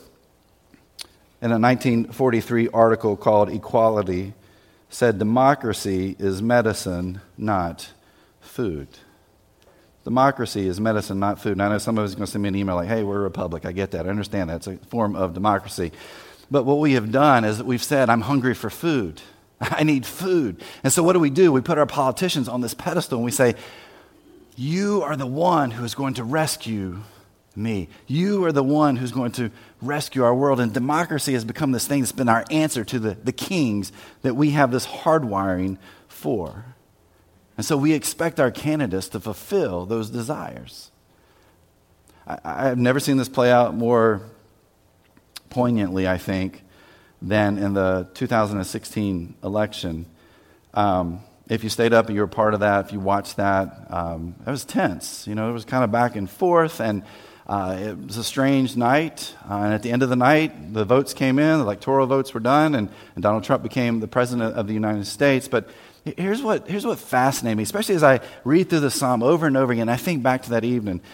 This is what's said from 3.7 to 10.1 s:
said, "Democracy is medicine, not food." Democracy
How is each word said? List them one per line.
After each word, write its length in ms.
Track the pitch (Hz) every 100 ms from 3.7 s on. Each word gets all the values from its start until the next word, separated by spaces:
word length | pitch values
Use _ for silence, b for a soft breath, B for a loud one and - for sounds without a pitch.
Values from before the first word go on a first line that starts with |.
| 120 113 107 92 90 95 - b b b b b
said, 300 | - 120 98
"Democracy 960 | 107 123 135 147 117 98 101 92 95 -
is 240 | 98 95
medicine, 800 | 117 120 110 101 95 87 92 95 - -
not 540 | 107 98 85 78 - - b b b b
food." 460 | - - 110 76 67 - _ _ _ _ _ _ b b b b
Democracy 640 | -